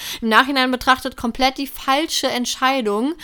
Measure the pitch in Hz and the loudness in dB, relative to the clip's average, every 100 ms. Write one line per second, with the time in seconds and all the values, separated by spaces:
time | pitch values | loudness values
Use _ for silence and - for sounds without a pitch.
0 | - - 226 220 262 277 254 254 262 254 | -8 -4 2 4 4 2 2 2 2 0
1 | 262 - 233 - 262 262 269 - - 277 | -2 -6 -6 0 0 0 -6 -6 0 0
2 | 330 - 269 247 240 - 262 269 214 208 | 0 -2 -2 -2 -4 0 0 2 0 0
3 | 269 349 | -2 -4